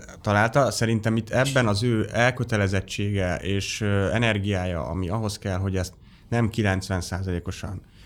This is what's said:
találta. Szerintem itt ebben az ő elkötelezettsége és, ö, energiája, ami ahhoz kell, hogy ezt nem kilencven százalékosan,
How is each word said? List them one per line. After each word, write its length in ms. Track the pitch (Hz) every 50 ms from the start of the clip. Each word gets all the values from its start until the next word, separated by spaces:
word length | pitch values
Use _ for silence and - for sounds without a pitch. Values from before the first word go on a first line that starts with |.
| - - - -
találta. 500 | - 107 101 104 107 113 120 143 135 107
Szerintem 440 | 98 - 120 113 113 110 101 113 110
itt 140 | 113 104 -
ebben 380 | - 120 131 139 135 135 120
az 160 | 107 101 98 120
ő 240 | 123 117 110 107 -
elkötelezettsége 1200 | - 107 120 123 127 - 120 - 113 104 101 95 101 95 92 - - - 101 101 101 98 92 90 87
és, 460 | - - 87 98 98 95 - - -
ö, 280 | 110 104 101 98 98 90
energiája, 760 | - 110 120 113 110 104 98 104 101 92 90 92 87 82 62
ami 220 | 60 80 92 92 82
ahhoz 280 | 98 113 110 104 104
kell, 200 | - - 101 92
hogy 180 | 90 95 98 95
ezt 180 | 95 90 - - - - - - - - -
nem 200 | 117 117 117 101
kilencven 520 | - - 107 98 95 95 92 - 95 90
százalékosan, 800 | 87 - 92 92 98 95 90 87 - 95 92 - - 92 95 - - - - - -